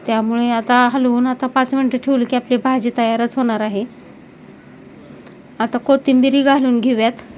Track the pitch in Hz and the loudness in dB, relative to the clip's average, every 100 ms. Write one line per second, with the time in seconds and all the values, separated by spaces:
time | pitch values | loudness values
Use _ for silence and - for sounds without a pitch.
0 | - 220 220 233 240 233 226 247 247 262 | -4 -2 0 -2 0 -2 0 2 2 2
1 | 254 240 254 247 254 262 254 269 262 254 | 0 2 0 -2 -2 -2 0 0 -2 -2
2 | 269 269 240 247 240 247 262 262 226 240 | 0 0 0 -2 -2 -2 0 -2 -2 -2
3 | 226 226 233 269 240 214 214 202 240 - | -2 0 -2 -2 -2 -2 -4 -4 -8 -12
4 | - - - - - - - - - - | -20 -20 -20 -20 -20 -20 -20 -20 -20 -20
5 | - - - - - - 233 247 - 269 | -20 -20 -20 -20 -20 -6 -4 -4 0 0
6 | 277 254 269 277 269 277 262 240 240 226 | 4 2 4 2 2 2 2 2 2 0
7 | 226 233 - | 0 -4 -14